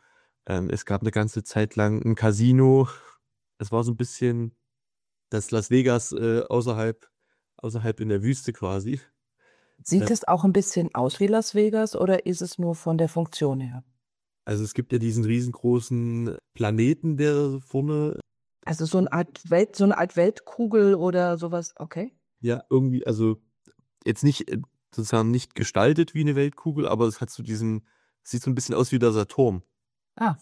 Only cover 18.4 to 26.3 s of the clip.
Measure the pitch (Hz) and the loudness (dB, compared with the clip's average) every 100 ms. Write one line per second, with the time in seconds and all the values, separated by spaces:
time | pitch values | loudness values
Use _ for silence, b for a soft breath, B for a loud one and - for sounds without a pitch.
18.4 | _ _ - 160 160 185 185 170 175 - | _ _ -8 -4 0 0 0 -2 -4 -8
19.4 | 170 170 208 - 196 - 180 175 180 - | 0 2 2 2 2 2 0 2 2 0
20.4 | - - 226 220 202 190 180 180 180 175 | -12 -6 0 4 6 4 2 2 0 -2
21.4 | 170 170 170 - 156 165 233 _ _ - | -4 -6 -8 -14 -12 -10 -10 _ _ -6
22.4 | 117 120 - 131 131 127 127 110 110 110 | -4 -4 2 2 2 0 -2 0 0 0
23.4 | _ _ _ _ _ _ - 110 147 135 | _ _ _ _ _ _ -4 2 2 0
24.4 | - 113 - _ _ - 107 113 113 123 | -4 -8 -10 _ _ -8 -2 0 2 0
25.4 | - - - - 117 156 165 151 147 | -4 -6 -4 2 2 4 0 0 0